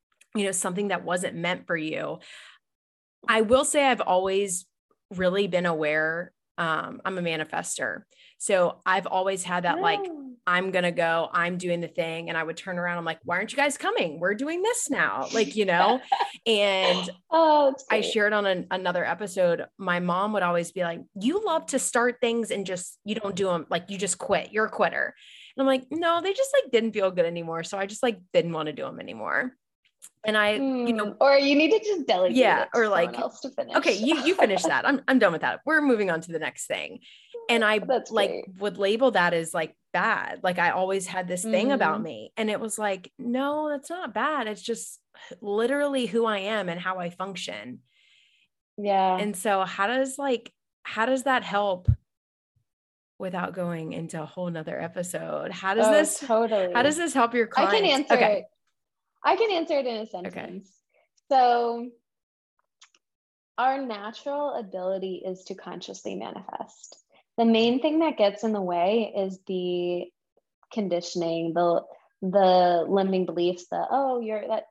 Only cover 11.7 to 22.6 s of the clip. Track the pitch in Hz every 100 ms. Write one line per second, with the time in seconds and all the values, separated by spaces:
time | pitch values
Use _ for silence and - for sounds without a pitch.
11.7 | 170 165 - 165 165 170 165 160 160 -
12.7 | 180 175 175 165 160 - 175 220 262 285
13.7 | - 359 453 175 151 180 208 285 349 427
14.7 | 466 - 220 151 107 131 226 214 214 190
15.7 | 175 190 262 - - - - 226 208 202
16.7 | 190 180 185 180 - - 330 320 302 277
17.7 | 269 - 220 202 220 208 214 202 180 180
18.7 | 185 180 180 139 170 202 190 180 170 -
19.7 | - 190 175 180 180 208 208 175 175 170
20.7 | 185 170 170 - 196 226 392 427 320 320
21.7 | 262 - 240 247 240 233 233 220 202